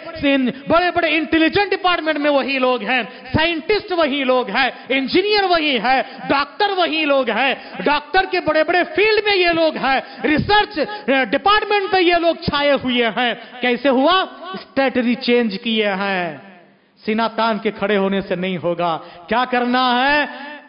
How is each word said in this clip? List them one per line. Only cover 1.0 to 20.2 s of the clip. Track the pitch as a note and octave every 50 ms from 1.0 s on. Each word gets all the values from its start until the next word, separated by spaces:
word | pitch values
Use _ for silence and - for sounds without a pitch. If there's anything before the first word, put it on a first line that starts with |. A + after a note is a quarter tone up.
| E4+ D#4
intelligent | D4+ D#4+ D4+ D#4 D#4+ D#4+ D#4+ D#4+ D#4+ G4 G4+ F#4+
department | A#4+ - - F4+ F4 E4+ D#4 D#4 D4+ D4+
में | C#4+ D4
वही | C#4+ C4+ A3+ C4 C#4 C4+
लोग | B3+ B3+ B3+ A#3+
हैं, | G#3 - C4 B3 G#3+ - - - - B3+
scientist | - D4+ D#4+ E4+ E4+ D#4 D#4+ - G#4 G4 - -
वही | F4+ E4+ D#4+ C4 C#4 C#4+ C4+
लोग | B3+ B3+ B3+ A#3 G3
हैं, | G3 C4 C4 A#3 - - - -
इंजीनियर | C4 C4+ C4+ A3 - F4+ G4 G#4 G#4+ G4+ G4
वही | F4+ F4 E4 D4+ D4+ C4 A3
है, | F#3+ B3 C4+ B3+ - - - - - -
doctor | C#4+ C#4 C#4+ C#4+ - - G#4 G4+
वही | G4 F#4 E4+ D4+ D4+ D#4+ D#4
लोग | C#4+ C#4 C4+ B3+ A3+
हैं, | G3+ A3 C4+ C4 G#3+ - - - - C4+ C#4+
doctor | C4+ D4 C#4+ - - - F#4+ F#4+
के | F#4+ F#4 F4+
बड़े-बड़े | D4 D#4 D4+ D#4 D#4 D#4+ F4 F4+ E4
field | F4 - F4 G#4 A4 G#4+ G#4+ G#4
में | G#4 G4+
ये | F#4 F4+ F4
लोग | E4 E4 E4 D#4 A#3+
हैं, | - A3 C4+ C4+ A3 - - - - -
research, | - G#3 - - - G#4 G#4 G4+ - - D#4
uh, | - - - - - - C4+ C4+ B3+ G3
department | C#4 C4+ - G4 G#4 G#4+ G#4+ G4+ G#4 G#4 G4 E4+ F#4+
में | F#4+
ये | F4 F4 F4 E4+
लोग | E4+ E4+ D#4+ E4 E4+
छाए | - D4+ C#4+ C#4+ C#4+
हुए | C#4 - A#3+ B3+ A#3+ B3 A#3
हैं। | A3+ F3 A#3+ B3 A#3 G#3 - - - - -
कैसे | B3 B3 A#3+ A#3 B3+ C#4
हुआ? | B3 B3+ C4+ D#4+ F#4 F#4+ F4 - - - E4 F#4 F#4+
Strategy | - - - - C4+ C4+ C4 B3+ B3+ A#3 A#3+ A#3
change | - C4 A#3+ A#3+ A#3+ A#3 A3 F#3+
किए | F#3+ - A#3 A3 A3 G#3
हैं, | G#3 F#3+ F#3 G3+ G3 F#3+ F3+ F3 E3 D3 C3 - - F3+ F3 - _ _ _ _ _ _ _ -
सीना | G#3+ A3 A3+ A3+ A3
तान | A3 A3 A3 A3+ A3 G3+
के | G#3+ G#3
खड़े | G3+ - G3+ G3+ G#3
होने | G3 G3 G3 G3 G3
से | F#3+ - F#3
नहीं | F3 F#3 F#3+ F#3 E3
होगा। | C#3+ F3 E3+ E3 F3 E3+ D#3+ C#3+ - - - - - -
क्या | G#3+ A#3+ B3+
करना | B3 B3 B3 A#3+ B3 B3 B3+ C4 B3
है? | A#3+ B3 C4 C#4+ D4 D4